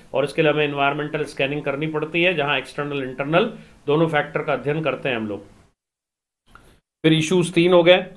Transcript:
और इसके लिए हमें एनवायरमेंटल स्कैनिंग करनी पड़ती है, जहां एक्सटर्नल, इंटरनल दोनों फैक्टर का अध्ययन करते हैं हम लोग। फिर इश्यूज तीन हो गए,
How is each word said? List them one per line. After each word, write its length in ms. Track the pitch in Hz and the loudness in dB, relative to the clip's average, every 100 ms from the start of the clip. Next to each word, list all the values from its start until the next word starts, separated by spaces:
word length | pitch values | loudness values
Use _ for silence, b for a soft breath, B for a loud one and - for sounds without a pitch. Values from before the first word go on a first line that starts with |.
| - | -6
और 100 | 123 | -4
इसके 180 | 139 - | -2 0
लिए 80 | 156 | 2
हमें 120 | 151 | 2
एनवायरमेंटल 600 | 147 143 139 147 147 151 | 0 0 -2 -2 -4 -6
स्कैनिंग 380 | 143 - 135 147 | -6 -4 -4 -4
करनी 240 | 143 139 160 | -4 -4 -4
पड़ती 340 | 151 151 175 | -4 -4 0
है, 120 | 175 | 0
जहां 220 | 165 143 139 | 0 -2 -4
एक्सटर्नल, 440 | 127 - 147 143 | -4 -8 -6 -6
इंटरनल 500 | 131 127 139 165 233 B B B - | -6 -6 0 0 0 B B B -2
दोनों 200 | 151 160 | 0 2
फैक्टर 340 | 151 147 - | 0 -2 -4
का 100 | 151 | -4
अध्ययन 300 | 131 123 151 | -4 -2 -2
करते 260 | 151 127 143 | -2 -4 -4
हैं 80 | 120 | -4
हम 100 | 107 | -4
लोग। 160 | 101 - - _ _ _ _ _ _ _ _ _ b b b _ _ | -8 -12 -20 _ _ _ _ _ _ _ _ _ b b b _ _
फिर 80 | 156 | 2
इश्यूज 400 | 160 156 185 175 | 2 2 2 2
तीन 180 | 170 175 | 2 4
हो 100 | 180 | 6
गए, 220 | 170 185 185 | 8 6 2